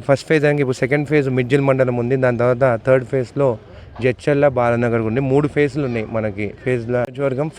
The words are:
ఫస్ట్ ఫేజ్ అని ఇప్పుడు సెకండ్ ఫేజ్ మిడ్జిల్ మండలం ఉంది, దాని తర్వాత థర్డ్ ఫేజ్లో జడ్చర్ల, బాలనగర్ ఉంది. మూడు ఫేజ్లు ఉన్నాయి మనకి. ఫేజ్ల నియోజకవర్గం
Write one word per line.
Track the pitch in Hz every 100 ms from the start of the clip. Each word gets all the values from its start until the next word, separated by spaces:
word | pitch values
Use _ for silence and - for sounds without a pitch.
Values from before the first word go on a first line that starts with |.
| -
ఫస్ట్ | 135 -
ఫేజ్ | 156 147
అని | 147
ఇప్పుడు | 131 127
సెకండ్ | 123 147 143
ఫేజ్ | 151 135 127
మిడ్జిల్ | 123 139 139
మండలం | 135 127 120
ఉంది, | 117 135 127
దాని | 120
తర్వాత | 123 123 131 113 131
థర్డ్ | 131 117
ఫేజ్లో | 135 117 139 139 113 - - - -
జడ్చర్ల, | 127 - 151 143 143 123
బాలనగర్ | 120 120 120 117 110
ఉంది. | 123 135
మూడు | 139 143 147
ఫేజ్లు | 147 147 131
ఉన్నాయి | 117 107 113
మనకి. | 107 98 101 -
ఫేజ్ల | 131 123 117 123 120
నియోజకవర్గం | 127 139 127 156